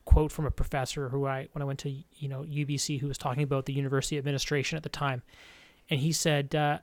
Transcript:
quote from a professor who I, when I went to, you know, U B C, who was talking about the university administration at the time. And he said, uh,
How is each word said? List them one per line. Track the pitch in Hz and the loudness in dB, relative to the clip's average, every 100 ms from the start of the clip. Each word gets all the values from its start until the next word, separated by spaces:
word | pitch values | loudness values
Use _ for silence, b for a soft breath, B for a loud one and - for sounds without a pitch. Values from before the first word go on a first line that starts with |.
| - | 6
quote | 156 151 | 6 6
from | - 147 | 0 -2
a | |
professor | - - 143 131 151 131 | 0 0 0 -2 -4 -2
who | 139 139 | -2 -2
I, | 135 - | -2 -6
when | 147 | -6
I | 139 | -6
went | 139 | -4
to, | 143 | -6
you | 139 - - 139 | -8 -12 -10 -8
know, | 135 | -6
U | 151 147 143 | -6 -4 -2
B | 139 | -2
C, | - 139 | -2 -2
who | 143 | -4
was | 135 | -4
talking | 135 127 | -2 0
about | 143 135 131 | 0 0 0
the | |
university | 135 135 135 - 151 | -2 0 0 0 -2
administration | 135 135 - 147 131 160 | 0 -2 0 0 0 -4
at | |
the | 156 | -6
time. | - 143 127 - b b b b b b | -4 -2 -2 -8 b b b b b b
And | 143 | 2
he | 156 | 2
said, | 156 165 147 143 151 | 2 2 2 2 2
uh, | 147 151 | 2 0